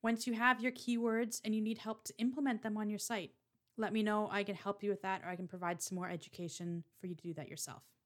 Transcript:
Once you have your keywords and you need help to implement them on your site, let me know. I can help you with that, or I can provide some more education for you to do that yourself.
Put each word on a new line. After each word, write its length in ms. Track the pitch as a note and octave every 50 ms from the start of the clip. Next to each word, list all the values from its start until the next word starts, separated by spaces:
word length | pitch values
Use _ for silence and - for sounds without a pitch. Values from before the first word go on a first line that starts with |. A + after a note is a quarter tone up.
| -
Once 240 | A3 A#3 A3+ -
you 80 | B3 A#3
have 260 | A3 A#3 B3 B3+ B3
your 120 | A3+ B3+ B3+
keywords 680 | B3+ - - A#3+ A#3 A#3 A#3 A3 A3+ A#3+ A3 A3 - -
and 100 | A3 G#3+
you 60 | A3
need 180 | G#3+ A3 A3+ A3
help 260 | - G#3+ A3 - -
to 140 | - - -
implement 440 | A#3 B3 B3+ C#4+ C#4+ C4+ A#3+ - C4
them 140 | A3+ G#3+
on 140 | G#3+ G#3+ G#3
your 80 | G#3 G3
site, 340 | - - A#3 G#3 F3 - - _ _ _ _ _ _ _ _
let 160 | - A3 G3 F#3+
me 100 | A3 G#3+
know. 260 | G#3+ G#3+ G#3+ G#3+ G#3
I 140 | - G3+ G3+
can 100 | G3 G3+
help 280 | E3+ - G3+ G3+ G3+ G3+
you 80 | G3+
with 120 | G3+ G3 -
that, 200 | F#3+ F#3+ F#3+ -
or 40 | E3+
I 80 | F3+
can 120 | F3 F#3 E3+
provide 340 | - F#3 F3+ E3+ F3+ E3+ -
some 140 | - F#3
more 120 | F3+ F3+ F3
education 760 | F3 E3+ - - - - F3 E3+ - - F3 F3 E3+ E3+ E3 _ _ -
for 60 | -
you 80 | F#3 F3
to 80 | D#3+ -
do 120 | E3+ E3
that 140 | D3+ C#3+ -
yourself. 340 | - D#3 - - - - - - _ _ _